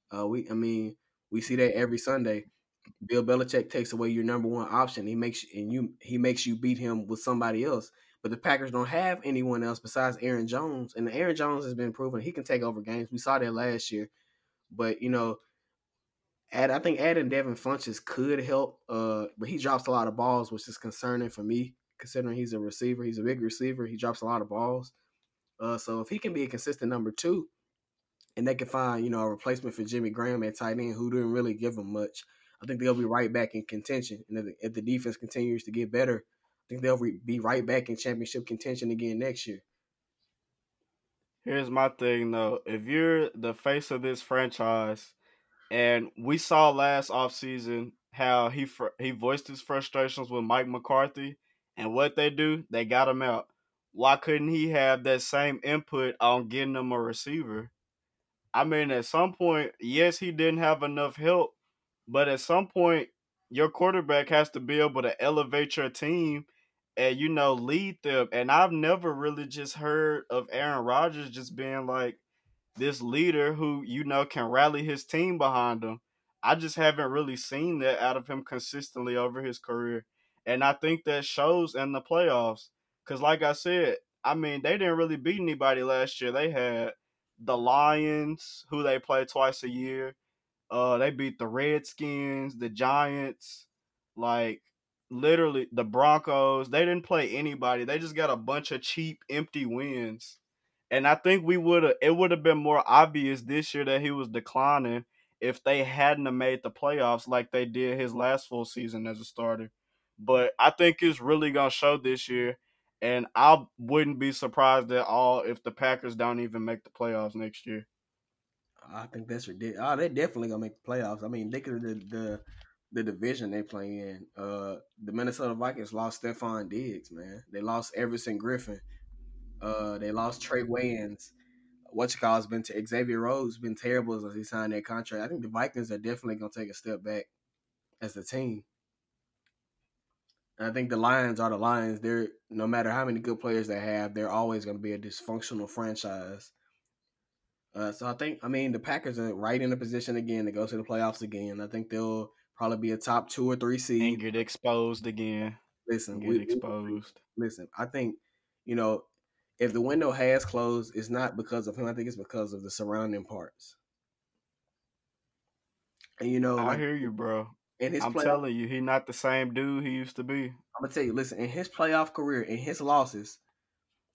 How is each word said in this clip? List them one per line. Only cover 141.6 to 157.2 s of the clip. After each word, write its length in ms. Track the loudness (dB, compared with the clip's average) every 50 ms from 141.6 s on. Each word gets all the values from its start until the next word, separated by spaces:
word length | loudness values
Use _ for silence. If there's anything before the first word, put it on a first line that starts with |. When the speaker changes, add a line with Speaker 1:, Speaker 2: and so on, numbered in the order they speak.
| 0 2 2 2 0 -2 -4 -4
Speaker 1:
They're, 280 | -2 -2 0 0 -2 -4 -6 _ _ -10
no 160 | -6 -4 -2
matter 240 | 0 0 0 0 0
how 140 | 0 -2 -2
many 160 | -2 -2 -4
good 180 | -4 -4 -6 -4
players 280 | -2 -2 -2 -2 -2
they 120 | -2 -4 -4
have, 340 | -4 -4 -4 -4 -4 -4 -6
they're 160 | -6 -4 -2
always 360 | -2 0 0 0 -2 -4 -6
gonna 120 | -8 -8
be 140 | -8 -6 -6
a 80 | -6 -6
dysfunctional 680 | -8 -12 -12 -12 -10 -8 -8 -8 -8 -8 -8 -8 -8
franchise. 840 | -8 -6 -6 -6 -6 -6 -6 -8 -8 -8 -10 -10 -12 -14 -16 -18 -20 _ _ _ _ _ _ _ _ _ _ _ _ _ _ _ _ _ _ _ _ _ _ _ _ -10
Uh, 180 | -8 -8 -8
so 140 | -8 -8 -8
I 80 | -8 -6
think, 240 | -6 -6 -6 -6 -8 -6
I 60 | -4
mean, 220 | -2 -2 -2 -2
the 60 | -4
Packers 400 | -4 -4 -4 -6 -4 -4 -6 -6
are 160 | -4 -4 -4 -4
right 260 | -4 -2 0 0 0
in 120 | 0 0
the 60 | -2
position 380 | -4 -4 -6 -6 -6 -4 -4 -4
again 300 | -4 -2 -2 -2 -2 -2
to 60 | -2
go 160 | -2 -4 -4
to 100 | -4 -4
the 60 | -6 -6
playoffs 400 | -4 -2 0 0 -2 -2 -4 -10
again. 360 | -10 -8 -8 -8 -8 -8 -10
I 60 | -10
think 240 | -8 -8 -8 -8 -6
they'll 420 | -4 -4 -2 -2 -4 -4 -6 -8 _ _ _ _ _
probably 220 | -4 -2 -2 -2
be 140 | -2 -2 -2
a 60 | -2
top 320 | -2 -2 0 0 0 0 -2
two 200 | -4 -2 0 0
or 60 | 0
three 240 | 0 0 -2 -2 -2
seed. 340 | -2 0 0 2 2 2 0
Speaker 2:
And 60 | -2
get 160 | -4 -2 -2
exposed 720 | -2 -2 -4 -4 -4 -2 0 2 2 0 0 -2 -4 -6
again. 500 | -8 -6 -4 -4 -4 -4 -4 -6 -6 -8 -12 _ _ _ _ -6
Speaker 1:
Listen, 280 | -4 -4 -4 -4 -6 -8
Speaker 2:
And 60 | -6
get 80 | -2 0
Speaker 1:
we, 80 | 0
we, 60 | 0 0
Speaker 2:
exposed. 760 | -2 -4 -4 -4 -6 -6 -6 -6 -6 -6 -8 -8 -12 -20 _